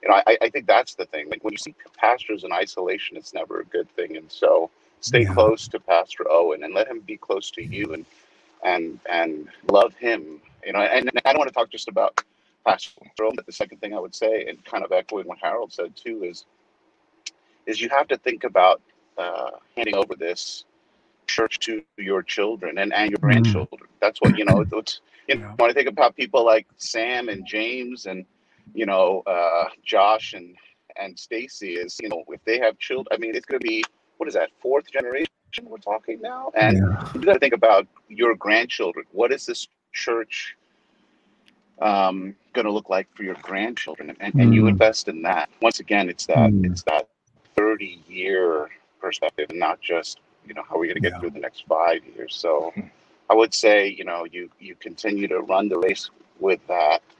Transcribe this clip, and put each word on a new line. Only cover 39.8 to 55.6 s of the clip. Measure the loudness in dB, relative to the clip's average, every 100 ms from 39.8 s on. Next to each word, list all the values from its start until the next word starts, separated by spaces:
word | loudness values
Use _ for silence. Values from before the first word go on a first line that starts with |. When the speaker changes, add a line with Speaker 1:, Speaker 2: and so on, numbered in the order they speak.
| _
Speaker 1:
church, | -8 -2 -2 -4 -10 -12 -16 _ _ _ _ _ _ _ _ _ _ _ -2
um, | 0 4 2 0 -10 -14 _
gonna | -4 -2
look | -2 -2
like | -2 -2 -10
for |
your | -10 -10
grandchildren? | -8 -6 -6 -6 -10 -12 -16 -12
And, | -2
and | 4 6 8
you |
Speaker 2:
Mm. | 6
Speaker 1:
invest | 6 4 4 -6
in | -6
that. | -2 -2 -2 _
Once | 0 0
again, | -2 0 0
it's | -4 0
that, | 4 6
Speaker 2:
Mm. | 4 2
Speaker 1:
it's | -2
that | -2 -2 -2 _ _ _ _ 0
thirty-year | 0 0 -6 -16 _ -8 -2 2 2 0 -4 -12 _ _
perspective, | -8 -4 -4 -4 -8
and | -2
not | -2 -2
just, | -2 -4 -4 -14 _ _ -18
you |
know, | -14
how | -6 -4
are |
we | -2
gonna | -2
get | -2
Speaker 2:
Yeah. | -2
Speaker 1:
through | -10
the | -8
next | -12 -14 -2
five | 2 2 0 -4 -16
years? | -12 -6
So | -2 -2 -2
Speaker 3:
Hmm. | -10 -14 _ _ _ _
Speaker 1:
I | 4
would | 4
say, | 4 4 4 2
you | -4
know, | -8 -8 -8
you, | -12 -16 _
you | -20 -18
continue | -18 -8 -6 -4 -2
to | -4
run | 0 0